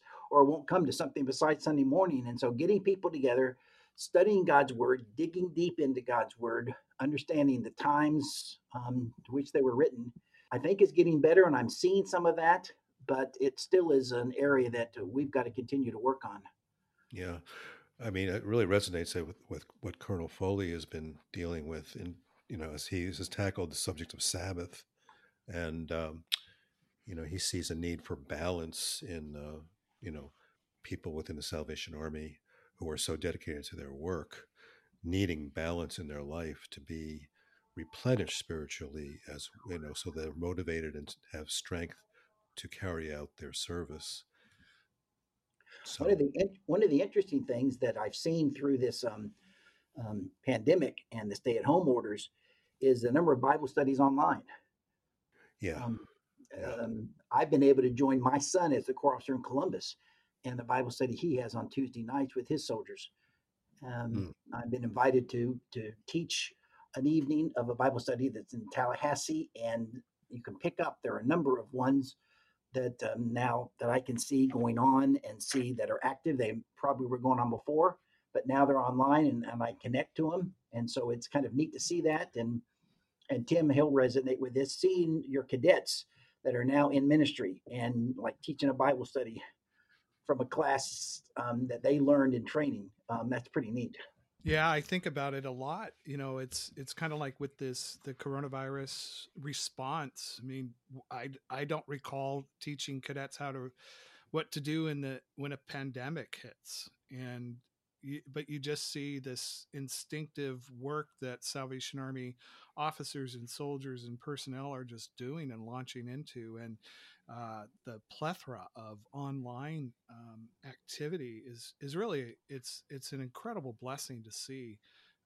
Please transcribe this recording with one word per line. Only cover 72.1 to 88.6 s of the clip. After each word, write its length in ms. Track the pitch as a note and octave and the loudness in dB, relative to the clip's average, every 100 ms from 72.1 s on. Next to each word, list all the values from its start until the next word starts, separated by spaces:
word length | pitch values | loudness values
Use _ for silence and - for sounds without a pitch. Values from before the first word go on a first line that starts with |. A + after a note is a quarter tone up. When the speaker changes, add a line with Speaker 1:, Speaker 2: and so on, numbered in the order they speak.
| - _ _ _ _ _ | -6 _ _ _ _ _
Speaker 1:
that, 280 | B2+ B2+ A#2+ | -4 -2 -2
um, 280 | A2+ A2 A#2 | -4 -2 -2
now 400 | A#2+ B2 A#2+ B2 - | 0 0 0 -4 -4
that 100 | A#2+ | 0
I 100 | B2+ | 2
can 180 | B2+ A#2 | 0 -4
see 300 | - C#3 C3 | 2 4 4
going 300 | B2 A#2 A#2 | 4 2 4
on 400 | C3 C3+ C3+ C3+ - | 6 8 6 4 0
and 140 | A2 | -8
see 320 | - C3+ B2 | -2 0 0
that 180 | B2 G#2+ | -2 -2
are 80 | C3+ | -2
active. 340 | C3 - E3 C#3 | -2 -2 0 0
They 220 | A2+ A2 - _ | 0 -2 -8 _
probably 320 | C#3+ B2+ B2+ | 0 0 0
were 100 | B2 | 0
going 200 | B2+ B2 | 2 4
on 100 | A#2+ | 2
before, 480 | A2+ - D3+ F3+ F3 _ _ _ | 0 0 4 4 2 _ _ _
but 140 | - B2 | -4 2
now 180 | C3+ C#3+ | 6 6
they're 140 | C3+ | 6
online 480 | B2 B2+ C3+ D3 D3+ | 4 4 6 6 6
and, 180 | A#2+ A#2+ | 2 -2
and 160 | A#2+ | -2
I 140 | A#2 - | -4 -4
connect 340 | B2 B2+ D#3+ - | -2 -2 0 -2
to 160 | D#3+ | 0
'em. 200 | F3+ F#3 - _ | 0 -4 -8 _
And 160 | - A#2 | -6 -4
so 220 | - A#2+ | -2 -2
it's 160 | A#2+ - | -2 -2
kind 180 | C#3+ B2+ | 0 0
of 80 | |
neat 180 | A#2+ D3+ | 0 0
to 60 | - | -2
see 220 | - F3 | -2 2
that. 340 | D#3 D#3 F3+ A#2+ | 2 2 -2 -4
And, 260 | A#2 A#2 - _ _ _ _ _ - | -2 -4 -8 _ _ _ _ _ -4
and 180 | C3 A#2 | -4 2
Tim, 220 | E3 D#3 | 4 6
he'll 220 | C#3 D3+ | 6 6
resonate 480 | C#3 B2+ B2 C3 C3 | 6 6 4 0 0
with 140 | B2+ | 0
this, 220 | B2 C3+ - | 0 -2 2
seeing 480 | F#3 F#3 E3+ D#3+ C3+ | 2 4 2 0 0
your 160 | C3+ | -2
cadets 640 | B2+ C3+ D3+ E3 - - - _ _ _ | 0 4 6 6 2 -6 -8 _ _ _
that 120 | C3+ B2 | 0 2
are 100 | B2 | 4
now 240 | C#3+ C#3+ | 6 6
in 180 | C#3 C#3 | 4 6
ministry 540 | D3+ C#3+ - G2+ F#2 - | 6 6 2 -4 -6 -10
and, 440 | B2 A#2+ A#2+ A#2 B2+ | -4 -2 0 0 -2
like, 240 | A2 - | -6 -6
teaching 280 | - C3+ | -8 0